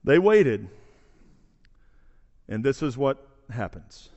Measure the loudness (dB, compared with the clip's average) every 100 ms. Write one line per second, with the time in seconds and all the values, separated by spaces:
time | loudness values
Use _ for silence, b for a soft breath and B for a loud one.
0 | 4 4 6 4 4 -2 -8 b b b
1 | b b b b b _ _ _ _ _
2 | -20 _ _ _ -10 -4 -2 -2 -6 -4
3 | -4 -4 -12 _ -16 -10 -10 -12 -20 -20
4 | -20